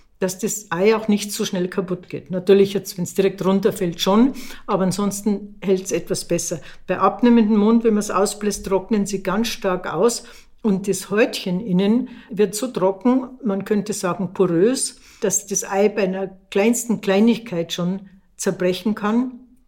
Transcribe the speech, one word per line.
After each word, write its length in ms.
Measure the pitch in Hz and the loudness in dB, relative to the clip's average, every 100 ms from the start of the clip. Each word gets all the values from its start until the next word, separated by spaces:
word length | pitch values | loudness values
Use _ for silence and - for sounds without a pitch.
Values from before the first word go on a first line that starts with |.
| _ _ | _ _
dass 200 | 185 185 | -6 -4
das 280 | 220 - - | -4 -6 -6
Ei 260 | 170 202 220 | 0 2 2
auch 140 | 220 | 2
nicht 240 | 208 208 | 0 0
so 100 | - | -4
schnell 240 | 202 185 180 | -4 -2 -2
kaputt 400 | 202 180 180 - | -4 -4 -8 -10
geht. 220 | 147 - | -14 -8
Natürlich 420 | 180 180 196 196 | -4 4 6 6
jetzt, 240 | 202 - - | 0 -6 -8
wenn's 160 | 175 | -6
direkt 300 | - 190 190 | 0 0 0
runterfällt, 560 | 180 190 202 - 175 165 | 0 2 0 0 -4 -2
schon, 340 | 190 208 262 - - - - | 2 4 4 2 -10 -14 -4
aber 160 | 190 | 0
ansonsten 720 | 185 180 202 196 214 196 - - | 0 0 -2 -2 -2 -4 -6 -8
hält's 300 | 196 185 185 | -2 -2 0
etwas 340 | 170 - 185 - | -6 -4 -6 -2
besser. 360 | 175 - 165 - - - | -4 -4 -8 -10 -16 -6
Bei 120 | 180 | 0
abnehmendem 580 | 190 - 240 233 214 220 | 2 4 4 6 6 4
Mund, 260 | 208 226 | 4 4
wenn 120 | 226 208 | 4 0
man's 160 | 202 | 0
ausbläst, 540 | 180 202 - 208 196 185 | 0 0 0 -4 -4 -2
trocknen 400 | 190 185 214 196 | -2 0 0 0
sie 180 | 196 | -4
ganz 240 | 190 196 233 | -2 -2 -2
stark 420 | - 196 180 - | -2 -2 -2 -4
aus 320 | 156 233 - - - - - | 0 2 0 -8 -20 -20 -6
und 260 | 226 190 196 | -2 0 -2
das 220 | 190 - | -4 -2
Häutchen 500 | 208 - - 190 180 | 2 2 0 -4 -4
innen 480 | 233 180 202 240 254 - - | 0 2 4 2 0 -10 -12
wird 260 | 190 202 - | 0 0 0
so 120 | 247 | -6
trocken, 640 | 202 185 196 247 254 247 - | 0 0 2 2 2 -2 -6
man 220 | 233 196 196 | -4 -4 -2
könnte 260 | 208 190 | -2 -2
sagen 420 | 196 185 175 180 | -4 -4 -4 -6
porös, 640 | - 185 165 214 262 - - - - | 0 2 4 2 2 -4 -8 -20 -6
dass 260 | 202 - - | -2 -2 -4
das 220 | 202 - | -6 -2
Ei 200 | 196 202 | 2 2
bei 140 | 208 | 2
einer 240 | 190 190 190 - _ | -2 -2 -6 -10 _
kleinsten 500 | 196 220 233 - 202 | 0 2 0 -2 -2
Kleinigkeit 720 | 196 196 226 226 - 170 170 | 2 4 4 2 -2 -6 -4
schon 340 | - 175 190 - - _ - | -4 -4 -4 -8 -20 _ -6
zerbrechen 580 | 202 185 180 180 220 208 | -4 0 0 0 -2 -2
kann 440 | 208 233 254 - - _ | 0 0 -2 -6 -20 _